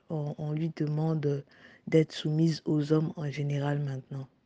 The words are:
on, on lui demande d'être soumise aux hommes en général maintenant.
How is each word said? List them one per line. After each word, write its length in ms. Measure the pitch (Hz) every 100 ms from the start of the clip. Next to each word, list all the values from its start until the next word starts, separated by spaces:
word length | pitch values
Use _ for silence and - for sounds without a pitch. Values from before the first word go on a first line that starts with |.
| _
on, 260 | 160 147 151
on 140 | 151
lui 220 | 151 165 -
demande 680 | 151 151 160 160 143 143 - - - - -
d'être 260 | 160 156
soumise 480 | - 156 151 165 151 -
aux 260 | 151 147
hommes 220 | 156 160 -
en 140 | 147
général 500 | 139 143 143 143 147
maintenant. 480 | 143 131 - 135 135 _